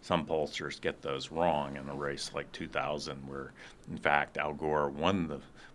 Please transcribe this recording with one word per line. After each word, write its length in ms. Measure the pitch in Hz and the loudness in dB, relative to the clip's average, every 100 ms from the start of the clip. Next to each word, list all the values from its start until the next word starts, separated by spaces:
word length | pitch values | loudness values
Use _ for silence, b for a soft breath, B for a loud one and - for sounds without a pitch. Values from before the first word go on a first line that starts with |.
some 260 | - 87 76 | 0 2 4
pollsters 540 | 80 73 - 76 - | 0 0 -2 -6 -4
get 200 | 80 - | -4 -4
those 300 | - 69 - | -4 -4 -4
wrong 460 | 80 85 73 69 71 | 2 4 4 0 -4
in 120 | 69 | -6
a 60 | |
race 380 | 69 71 71 - | -4 -4 -4 -6
like 160 | 73 71 | -6 -8
two 160 | - 78 | -8 -4
thousand, 520 | 73 67 73 71 69 67 | -2 0 -2 -4 -8 -8
where, 240 | 67 65 B B B - | -8 -8 B B B -10
in 80 | 85 | -2
fact, 400 | 78 73 69 73 | 4 4 4 0
Al 160 | 76 | -2
Gore 380 | 73 76 76 73 | 0 2 4 4
won 380 | 69 85 98 80 | 4 4 4 2
the 100 | 69 - B B | -2 -8 B B